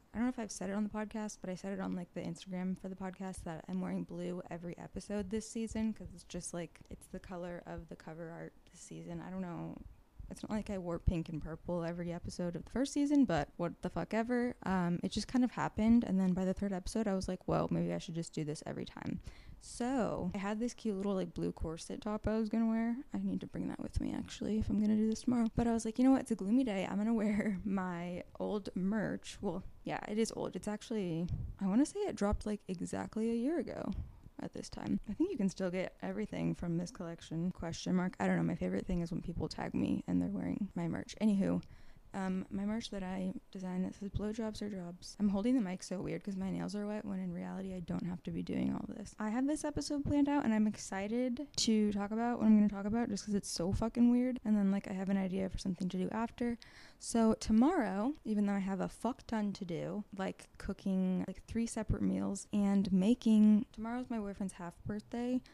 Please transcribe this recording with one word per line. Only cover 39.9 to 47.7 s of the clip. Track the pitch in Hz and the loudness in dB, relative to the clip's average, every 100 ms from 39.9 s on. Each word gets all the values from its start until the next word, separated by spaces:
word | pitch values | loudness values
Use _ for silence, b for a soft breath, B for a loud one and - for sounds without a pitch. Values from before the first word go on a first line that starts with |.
| - - | 0 0
and | 180 | 0
they're | 175 | 0
wearing | 196 - - 190 - | -2 -4 -4 -4 -4
my | 170 | -4
merch. | - - - | -4 -8 0
Anywho, | 214 196 175 175 b b b b - 196 | 2 4 2 0 b b b b -10 -4
um, | 190 185 - | -2 -2 -4
my | 202 | -4
merch | 202 220 - | -2 -4 -4
that | 202 | -6
I | 185 190 185 - - | -4 -4 -4 -6 -10
designed | 196 185 185 185 | -8 -4 -2 -2
that | - | -4
says, | 196 | -6
"Blowjobs | - 208 214 220 214 | -2 -2 -2 -4 -4
are | 208 | -6
jobs." | 190 175 180 - - | -6 -8 -10 -14 0
I'm | 202 | 2
holding | 196 233 262 | 4 4 4
the | |
mic | 185 180 | 2 -2
so | - 185 | -4 -4
weird | - 170 | -2 -4
'cause | 202 190 | -4 -2
my | 190 | -2
nails | 175 175 202 | -2 -2 -4
are | 208 | -4
wet | 208 214 | -4 -4
when | 190 | -4
in | 185 | -4
reality | 175 185 180 190 | -4 -6 -6 -6